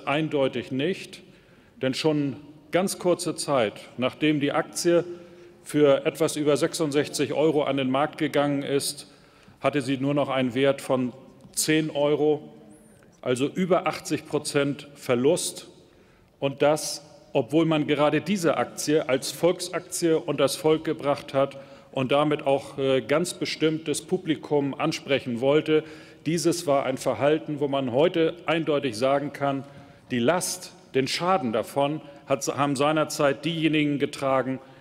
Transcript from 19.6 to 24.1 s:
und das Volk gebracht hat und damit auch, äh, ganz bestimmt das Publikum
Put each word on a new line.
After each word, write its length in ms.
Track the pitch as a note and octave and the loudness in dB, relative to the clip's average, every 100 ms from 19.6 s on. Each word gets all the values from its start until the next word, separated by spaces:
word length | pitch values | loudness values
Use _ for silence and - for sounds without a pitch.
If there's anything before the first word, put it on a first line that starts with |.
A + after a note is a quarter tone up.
| - E3 - - E3+ D#3+ | -4 -8 -8 -2 0 2
und 220 | - C#3+ | 0 2
das 160 | C#3 | 0
Volk 300 | - D#3 D#3+ | 2 2 2
gebracht 480 | D#3+ D3+ C#3 C#3 - | 0 -2 -2 -2 -2
hat 260 | C3+ C#3 - - - - | 0 0 -2 -20 -20 -8
und 220 | C3+ B2+ | -4 2
damit 340 | C#3 D3+ D3+ C#3 | 2 2 0 2
auch, 300 | C#3 - - | 0 -2 -2
äh, 240 | C3+ C3 | 2 2
ganz 320 | A2+ D3 F3 | 2 0 0
bestimmt 560 | - D3+ - D#3 D#3 D3+ | -4 -6 0 0 0 -2
das 100 | D3 | -6
Publikum 720 | - | -4